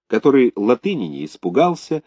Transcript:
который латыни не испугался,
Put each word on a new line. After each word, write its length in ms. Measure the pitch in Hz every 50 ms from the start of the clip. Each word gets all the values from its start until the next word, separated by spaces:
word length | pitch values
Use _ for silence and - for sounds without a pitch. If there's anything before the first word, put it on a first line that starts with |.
| _
который 440 | - - 110 - 147 135 135 127 117 -
латыни 500 | 98 104 107 123 113 - 202 202 151 95
не 200 | 80 71 69 76
испугался, 760 | 78 - - - 92 87 131 165 180 175 160 - - 156 156 -